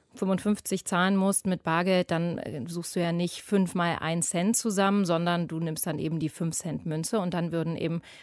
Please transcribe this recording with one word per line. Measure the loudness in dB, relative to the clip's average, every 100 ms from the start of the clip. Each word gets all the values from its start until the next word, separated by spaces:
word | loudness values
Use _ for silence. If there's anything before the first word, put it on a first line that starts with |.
| _ -4
fünfundfünfzig | 0 0 0 0 -2 -4 0
zahlen | 2 4 4
musst | 2 2 0
mit | -2
Bargeld, | 0 2 4 2 2
dann, | 0 0 -2
äh, | -6 -8 -6
suchst | -6 -4 -2
du |
ja | 0
nicht | 0 0 -4
fünf | 0 2 2
mal | 2 0 0
ein | -2 -2
Cent | 0 2 2 2
zusammen, | 2 2 4 4 2
sondern | 2 2 0 0
du | -2
nimmst | -2 -2 -2
dann | -2
eben | -2 -2
die | -2
fünf | -2 -4 -2
Cent | -4 -4 -4
Münze | -4 -2 -2
und | 0
dann | -2 0
würden | 0 -2 -2
eben | -2 -4 -8 -18